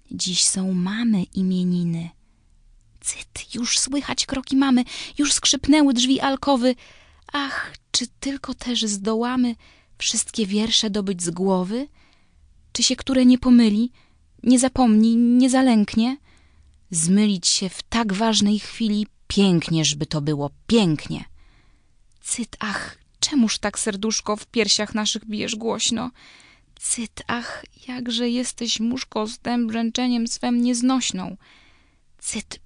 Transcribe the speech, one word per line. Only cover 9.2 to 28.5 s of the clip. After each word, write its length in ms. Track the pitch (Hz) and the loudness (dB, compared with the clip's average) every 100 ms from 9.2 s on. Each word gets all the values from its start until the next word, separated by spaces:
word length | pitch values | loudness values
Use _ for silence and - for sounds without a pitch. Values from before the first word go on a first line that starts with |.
| 240 254 240 226 - _ _ - | 0 0 0 -2 -12 _ _ -8
wszystkie 480 | - 226 - - 190 | -4 -4 -4 -4 -2
wiersze 440 | 208 226 - 220 | 0 0 0 0
dobyć 340 | 208 190 180 | -2 -4 -4
z 60 | 170 | -6
głowy? 580 | 170 190 185 180 240 294 _ _ _ _ _ _ _ _ | -2 0 0 0 -4 -8 _ _ _ _ _ _ _ _
Czy 120 | - | -2
się 120 | 233 247 | -2 -2
które 300 | - 254 247 | 0 4 6
nie 120 | 254 | 6
pomyli, 540 | 254 240 220 208 247 - _ _ _ _ | 6 6 6 4 -2 -6 _ _ _ _
nie 160 | - 254 | 4 4
zapomni, 560 | 262 - 240 214 226 233 | 4 2 4 6 6 4
nie 340 | 240 247 254 | 4 4 4
zalęknie? 680 | 262 262 220 202 220 240 277 _ _ _ _ _ _ - | 4 4 4 2 0 0 -2 _ _ _ _ _ _ -8
Zmylić 560 | 170 165 202 214 185 - | -2 2 4 4 2 0
się 220 | - 185 | -2 -2
w 140 | - | -8
tak 300 | - 233 220 | -4 -2 0
ważnej 460 | 190 226 208 208 208 | 0 2 4 2 2
chwili, 480 | - - 226 208 214 _ - | -4 -4 -2 -2 -4 _ -2
pięknieżby 800 | 196 196 170 - 160 147 147 156 | 2 4 4 2 0 0 -2 -4
to 160 | 156 | -4
było, 280 | 143 143 143 - - | -2 -2 -4 -8 0
pięknie. 580 | 226 180 151 - 156 - - - _ _ _ _ _ _ _ | 2 4 0 -4 -10 -12 -20 -20 _ _ _ _ _ _ _
Cyt, 360 | - - 226 - | -10 -8 -8 -8
ach, 380 | 214 190 - - _ _ | -8 -6 -10 -16 _ _
czemuż 400 | - 294 220 - | 0 2 2 0
tak 200 | 208 - | -4 -4
serduszko 560 | 226 196 220 - - 214 | -6 -4 -4 -4 -4 -6
w 100 | - | -4
piersiach 500 | 233 208 - 208 214 | -2 0 0 -2 -4
naszych 300 | 214 214 220 | -4 -4 -6
bijesz 300 | 208 220 220 | -6 -6 -6
głośno? 560 | 226 214 - 226 247 - - - - _ _ _ | -6 -4 -2 -4 -6 -12 -20 -20 -20 _ _ _
Cyt, 440 | - - 220 - - | -6 -6 -8 -12 -8
ach, 380 | 233 233 - - _ - | -8 -8 -14 -18 _ -14
jakże 420 | 247 240 226 240 | -10 -6 -4 -2
jesteś 500 | 240 247 | -2 -4